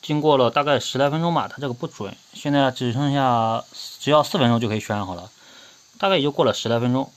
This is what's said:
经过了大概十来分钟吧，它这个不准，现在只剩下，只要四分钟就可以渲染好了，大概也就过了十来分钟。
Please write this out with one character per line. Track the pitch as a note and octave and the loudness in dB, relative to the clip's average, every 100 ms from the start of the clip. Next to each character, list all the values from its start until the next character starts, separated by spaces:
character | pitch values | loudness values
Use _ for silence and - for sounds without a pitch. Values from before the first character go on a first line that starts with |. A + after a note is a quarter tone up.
经 | - D3+ | -2 0
过 | D3+ C#3+ | 4 4
了 | A#2+ | 4
大 | C#3+ | 2
概 | C#3+ C3+ | 2 0
十 | - C3 | 0 0
来 | C#3 | 0
分 | D3+ | 2
钟 | E3+ | 0
吧， | E3 G2 | -2 -4
它 | - | -6
这 | C#3 | -8
个 | A#2+ | -6
不 | D#3+ | -10
准， | - G2 - _ | -10 -12 -12 _
现 | - D3+ | -10 -2
在 | C#3+ C3+ | 2 2
只 | B2 B2 | 0 -4
剩 | A#2 C#3+ | -2 -2
下， | C#3+ C3 A#2+ A2+ A#2 - - - - | 0 2 2 0 -2 -6 -16 -18 -8
只 | - | 2
要 | D3+ | 2
四 | C#3+ G3 | 2 2
分 | A#2+ | 2
钟 | A#2 | 2
就 | A#2 | 0
可 | G#2+ | -4
以 | |
渲 | - G#2 | -4 -6
染 | F#2+ | -6
好 | |
了， | F2 F2+ - - - - - _ - | -10 -14 -20 -20 -20 -20 -20 _ -4
大 | G3 | 0
概 | F#3 | 2
也 | |
就 | C#3+ | 0
过 | C#3+ | 2
了 | C3+ | 0
十 | G2+ A2+ | 0 -2
来 | A#2 | 0
分 | B2 | 0
钟。 | B2+ C3+ | 0 -2